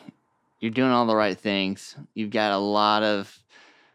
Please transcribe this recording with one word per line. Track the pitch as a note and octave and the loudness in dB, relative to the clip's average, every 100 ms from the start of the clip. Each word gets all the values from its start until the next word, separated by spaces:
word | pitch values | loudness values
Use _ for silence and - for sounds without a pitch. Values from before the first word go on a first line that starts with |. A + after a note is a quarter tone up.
| - - _ _ _ - | -20 -20 _ _ _ -8
you're | A2+ | -4
doing | A2+ C3 | 0 2
all | B2 A#2 | 4 4
the | A2 | 2
right | G#2 F#2 | 2 -2
things. | G#2+ G2 F#2+ G2 - - C#3+ | -2 -2 -2 -6 -12 -20 -16
You've | - G#2+ | -10 -6
got | A2 G#2+ | 0 0
a | G2 | 0
lot | G2+ G#2 G#2+ G#2+ | 0 2 2 2
of | G#2+ G#2 G2 - _ - - _ _ | 0 -2 -6 -18 _ -20 -20 _ _